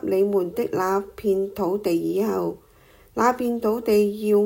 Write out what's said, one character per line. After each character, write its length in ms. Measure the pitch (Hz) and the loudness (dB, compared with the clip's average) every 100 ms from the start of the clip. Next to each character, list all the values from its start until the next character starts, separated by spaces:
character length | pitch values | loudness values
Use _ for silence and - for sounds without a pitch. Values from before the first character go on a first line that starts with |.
你 200 | - 190 | -2 0
們 300 | 202 202 180 | 2 2 0
的 160 | 220 240 | -2 -2
那 280 | 208 185 196 196 - | -2 0 -2 -4 -4
片 340 | 208 190 196 | -2 0 -2
土 280 | 196 180 202 | -4 -2 -2
地 160 | 196 | 0
以 280 | 170 165 185 | 0 0 -2
後， 360 | 214 190 175 170 _ _ _ - - | -2 -2 -4 -6 _ _ _ -20 -12
那 180 | - 233 | 0 0
片 260 | 247 247 233 | 0 -2 -2
土 220 | 226 233 | -2 0
地 460 | 226 208 208 208 214 | 2 4 2 0 2
要 100 | 202 | 4